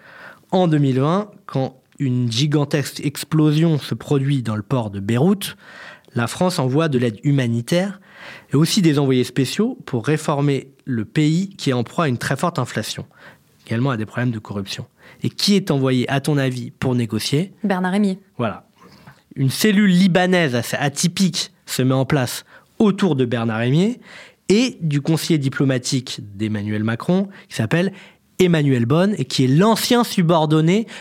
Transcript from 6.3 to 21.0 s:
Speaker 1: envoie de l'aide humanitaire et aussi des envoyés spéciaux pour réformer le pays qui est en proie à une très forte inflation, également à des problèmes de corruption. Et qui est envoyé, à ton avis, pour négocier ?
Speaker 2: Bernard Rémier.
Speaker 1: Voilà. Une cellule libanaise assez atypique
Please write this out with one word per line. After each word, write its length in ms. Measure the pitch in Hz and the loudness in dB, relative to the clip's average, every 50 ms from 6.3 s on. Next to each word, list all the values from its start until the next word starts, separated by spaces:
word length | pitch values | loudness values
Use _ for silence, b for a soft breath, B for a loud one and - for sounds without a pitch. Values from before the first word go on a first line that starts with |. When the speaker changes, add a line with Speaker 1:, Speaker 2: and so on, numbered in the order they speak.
| - - 180 185 180 - | -2 -2 0 0 0 0
Speaker 1:
envoie 280 | 131 131 127 151 165 165 | -2 0 0 0 0 2
de 80 | 139 | 0
l'aide 220 | 127 123 120 107 101 - | 0 0 0 -2 -2 0
humanitaire 760 | 147 143 139 127 117 117 117 117 - 170 175 175 202 190 B B B B B B B B B B B - | 0 2 2 2 0 -2 -2 -2 0 0 0 0 -2 -6 B B B B B B B B B B B 0
et 40 | |
aussi 260 | 135 160 160 - 220 180 | 2 2 2 2 2 4
des 180 | 165 143 143 | 4 4 2
envoyés 240 | 143 135 131 127 123 | 2 2 2 2 0
spéciaux 520 | - - - 135 131 - - 208 240 262 - - | 0 -2 -2 -2 -2 0 -2 -2 -2 -4 -6 -8
pour 220 | - - 120 107 | -6 -6 -4 -2
réformer 640 | 143 156 151 - - 156 143 143 147 139 - - - - _ _ | -2 -2 -2 -2 -2 -2 0 0 0 0 -2 -4 -8 -16 _ _
le 200 | - 131 113 107 | -6 -4 -4 -4
pays 440 | - - 156 151 151 160 170 196 196 | -4 -2 0 2 2 2 0 -2 -4
qui 220 | - - - 143 | -8 -6 -4 -2
est 20 | 127 | 0
en 100 | 123 117 | 0 -2
proie 220 | - - - 170 | -4 -2 -2 -2
à 40 | 147 | 0
une 80 | 123 | -2
très 200 | 117 - - 143 | -2 -4 -4 -4
forte 240 | 131 - 175 170 - | -2 -2 -2 -2 -2
inflation, 440 | 123 - - 117 107 - - - 139 b b b b b b b b b b b _ | -4 -4 -6 -6 -8 -8 -8 -12 -14 b b b b b b b b b b b _
également 240 | - 113 117 127 139 | -6 -4 -2 -2 -2
à 60 | 127 | -2
des 100 | 107 107 | -4 -6
problèmes 240 | 98 - 120 123 127 | -6 -6 -4 -2 -2
de 80 | 113 107 | -4 -4
corruption. 480 | - - 98 104 98 - - - 135 - b b b b b b - | -8 -10 -8 -8 -8 -8 -10 -12 -14 -14 b b b b b b -6
Et 40 | - | -6
qui 280 | - - - - 208 | -4 -2 0 2 2
est 160 | 196 190 - 156 | 2 2 2 0
envoyé, 360 | 139 131 131 131 127 120 - | 2 2 2 2 0 0 0
à 120 | 135 139 | -2 -2
ton 180 | - - 151 143 | 0 0 0 0
avis, 320 | 135 131 127 123 120 123 | 0 0 -2 -4 -8 -12
pour 240 | - _ - 131 127 | -10 _ -4 -2 0
négocier ? 580 | 123 117 107 - 110 - - - 143 180 196 - _ - | 0 -2 -2 -4 -4 -2 -2 -2 -2 -2 -4 -6 _ -4
Speaker 2:
Bernard 280 | 208 196 180 185 185 180 | -2 -2 0 0 0 0
Rémier. 280 | 208 208 196 190 190 - _ _ | 0 0 0 -2 -4 -10 _ _
Speaker 1:
Voilà. 320 | - 123 107 90 - - _ b b b b b b b b b b b _ - | -6 -6 -6 -6 -8 -14 _ b b b b b b b b b b b _ -6
Une 160 | - 139 135 | -2 -2 -2
cellule 400 | 131 - - 214 202 196 214 196 | 0 2 2 2 4 4 4 4
libanaise 640 | 180 175 190 190 160 185 180 185 185 180 170 143 120 | 6 6 4 4 4 4 4 4 4 2 2 2 0
assez 220 | 120 113 - - | -2 -2 -2 -4
atypique 760 | - 139 143 - - | -4 -2 -2 -2 -2